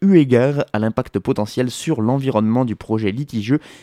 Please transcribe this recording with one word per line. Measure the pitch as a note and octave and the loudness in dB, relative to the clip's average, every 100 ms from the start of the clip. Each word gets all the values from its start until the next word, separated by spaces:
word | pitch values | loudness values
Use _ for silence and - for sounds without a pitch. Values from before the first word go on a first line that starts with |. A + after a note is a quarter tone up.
eu | G3 F#3 | 4 6
égard | C3+ A#2+ C3 C#3+ - | 6 4 2 0 -4
à | G#2+ | -2
l'impact | A2 A2 B2+ G2 | -2 -2 -4 -4
potentiel | G2+ G2+ G#2 - B2+ | -2 -2 -4 -2 -4
sur | - - D#3 | -4 -4 -2
l'environnement | G#2+ C#3 C3+ G#2+ A2 A#2+ B2+ | 0 -2 0 0 2 0 0
du | G#2 | -4
projet | - A2 G#2+ | -4 -2 -2
litigieux | A2 C#3+ A#2 G#2 D3+ - - | -4 -6 -6 -2 -2 -4 -20